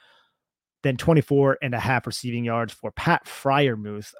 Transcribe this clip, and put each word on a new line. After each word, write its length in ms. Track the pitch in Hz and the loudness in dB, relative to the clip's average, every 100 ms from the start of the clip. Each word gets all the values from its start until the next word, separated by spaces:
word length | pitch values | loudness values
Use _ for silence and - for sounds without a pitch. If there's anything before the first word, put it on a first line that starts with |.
| _ _ _ _ _ _ _ _ | _ _ _ _ _ _ _ _
than 140 | 139 127 | -2 0
twenty-four 640 | - 160 - 139 139 135 | 2 4 4 4 4 2
and 120 | 135 | -2
a 60 | 120 | -2
half 260 | 120 123 - | 0 0 -2
receiving 380 | - 123 120 | -8 -6 -4
yards 280 | 117 117 113 | -2 -2 -4
for 180 | - 107 | -8 -12
Pat 320 | - 165 170 | -4 0 0
Freiermuth 880 | - - 135 139 139 110 104 104 - | -2 -6 0 2 2 0 -6 -10 -12